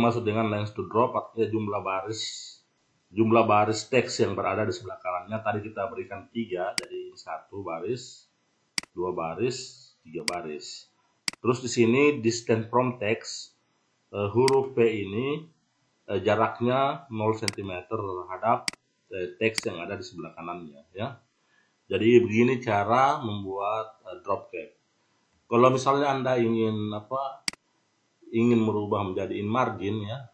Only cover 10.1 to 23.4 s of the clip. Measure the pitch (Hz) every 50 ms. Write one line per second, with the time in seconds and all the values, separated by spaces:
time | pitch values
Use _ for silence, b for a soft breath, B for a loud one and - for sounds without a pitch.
10.1 | 78 82 76 - 82 85 80 78 76 73 - - - - - _ _ _ _ _
11.1 | _ _ _ - - - - 110 120 120 131 117 - 127 117 113 117 135 147 147
12.1 | 147 120 110 113 113 - - - 117 110 110 - - 123 127 127 120 - 104 104
13.1 | 110 - - - - - - - _ _ _ _ _ _ _ _ _ _ _ _
14.1 | - 101 101 98 101 117 131 135 135 135 131 - - 120 117 113 107 101 98 95
15.1 | 98 110 131 139 147 165 160 - _ _ _ _ _ _ _ _ _ _ _ -
16.1 | 101 95 92 104 104 107 113 113 - - 120 120 127 135 135 139 147 151 - -
17.1 | 110 110 107 110 110 107 113 98 - - 98 98 90 87 90 - 113 110 101 95
18.1 | 92 90 90 90 92 92 107 113 123 131 - - - - _ _ _ _ _ -
19.1 | 98 92 90 87 - - 110 110 110 - - 113 92 82 85 92 101 95 90 -
20.1 | - 85 80 82 - 85 82 87 87 90 85 76 71 71 71 _ 87 95 113 135
21.1 | 123 - _ _ _ _ _ _ _ _ _ _ _ _ _ - 95 95 107 113
22.1 | 123 120 113 101 107 113 120 123 131 120 120 113 104 101 101 104 117 127 135 139
23.1 | 147 156 139 110 104 101